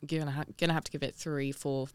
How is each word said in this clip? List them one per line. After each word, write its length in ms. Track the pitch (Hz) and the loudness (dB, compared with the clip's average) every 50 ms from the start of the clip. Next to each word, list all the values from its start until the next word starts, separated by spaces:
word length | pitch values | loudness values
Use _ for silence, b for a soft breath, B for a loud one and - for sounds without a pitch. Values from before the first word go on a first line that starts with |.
| - 147 | -4 -2
you're 120 | 160 160 | 0 0
gonna 120 | 151 143 139 | 0 0 0
ha-, 100 | 147 151 - - - | -2 -2 -4 -2 0
gonna 140 | 170 170 160 | 4 4 4
have 100 | 160 147 | 4 2
to 80 | - | -2
give 100 | - 143 | -4 -2
it 140 | 139 - - | -2 -2 -4
three, 360 | - - 165 151 139 139 135 | -4 -4 -2 0 0 0 0
four, 360 | 139 - - 143 139 135 131 135 - | -2 -2 0 0 0 0 0 -4 -6